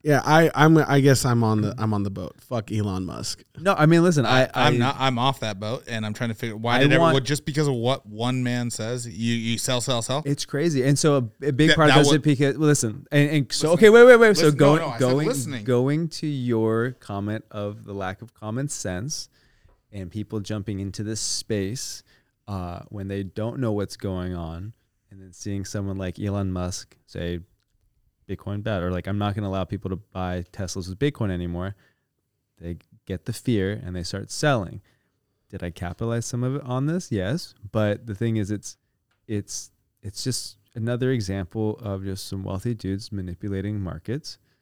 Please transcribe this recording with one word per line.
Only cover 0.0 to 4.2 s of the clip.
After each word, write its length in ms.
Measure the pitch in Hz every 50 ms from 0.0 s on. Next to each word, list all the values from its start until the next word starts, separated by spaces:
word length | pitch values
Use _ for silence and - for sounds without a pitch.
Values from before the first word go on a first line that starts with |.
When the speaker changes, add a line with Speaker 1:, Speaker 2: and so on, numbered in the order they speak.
| -
Speaker 1:
Yeah, 180 | 151 147 127 -
I, 260 | 135 151 160 170 156 -
I'm, 240 | 127 147 156 165
I 220 | 156 147 - 139 139
guess 240 | 135 143 135 - -
I'm 180 | 127 120 117 113
on 160 | 110 110 107
the, 120 | 104 104 110
I'm 160 | 127 110 110 104
on 100 | 101 101
the 60 | 101
boat. 240 | 98 95 92 - - -
Fuck 300 | - _ 131 117 107 - 107
Elon 320 | 110 104 104 92 95 95
Musk. 360 | 82 - 57 - - - - - _ _
Speaker 2:
No, 160 | - 156 196 196
I 120 | - 151
mean, 180 | 151 170 170 170
listen, 220 | 185 165 147